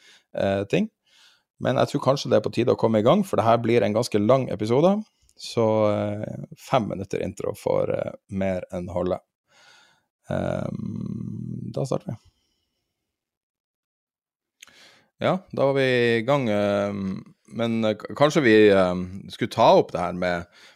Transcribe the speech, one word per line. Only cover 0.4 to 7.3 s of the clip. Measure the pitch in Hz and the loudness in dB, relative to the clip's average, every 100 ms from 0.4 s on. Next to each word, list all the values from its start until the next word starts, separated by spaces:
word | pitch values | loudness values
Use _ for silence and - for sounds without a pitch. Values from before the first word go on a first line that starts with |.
| 98 98 104 | -2 -2 -2
ting. | 160 220 _ _ _ _ _ _ - | -2 -2 _ _ _ _ _ _ -6
Men | 117 127 | -2 0
jeg | 123 | 0
tror | 147 | 0
kanskje | 127 143 127 | 0 -2 2
det | 110 | 0
er | - | 0
på | |
tide | 110 113 | -2 0
å | 107 | 2
komme | 117 110 | 2 2
i | 110 | 4
gang, | 196 | 2
for | 190 101 | 2 0
det | 113 | 2
her | 117 | 2
blir | 113 117 | 2 2
en | 107 | 2
ganske | 107 120 - | 0 0 0
lang | 104 135 127 | 2 2 0
episode. | 98 107 123 175 208 214 _ _ _ | -4 0 2 2 2 -6 _ _ _
Så, | - - 110 110 107 | -6 -2 0 2 0
eh, | 104 104 104 - - - - | 0 -4 -6 -10 -10 -14 -14
fem | - 127 98 | -2 -2 -2
minutter | 92 95 - | -6 -6 -6
intro | 92 | -6